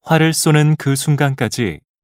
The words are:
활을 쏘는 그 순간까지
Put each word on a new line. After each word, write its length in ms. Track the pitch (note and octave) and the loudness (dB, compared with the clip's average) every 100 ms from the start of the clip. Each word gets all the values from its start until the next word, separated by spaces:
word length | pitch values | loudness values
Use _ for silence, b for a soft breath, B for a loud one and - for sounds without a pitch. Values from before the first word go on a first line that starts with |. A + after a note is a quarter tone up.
활을 320 | - D#3+ D#3+ | -2 2 2
쏘는 420 | D#3 D#3+ D3+ D3+ D#3 | 0 2 4 2 0
그 220 | C3+ C3+ | -2 -2
순간까지 840 | - C#3+ C#3+ C3+ A2 - G#2 D2+ _ _ | 0 0 0 -2 -4 -4 -6 -8 _ _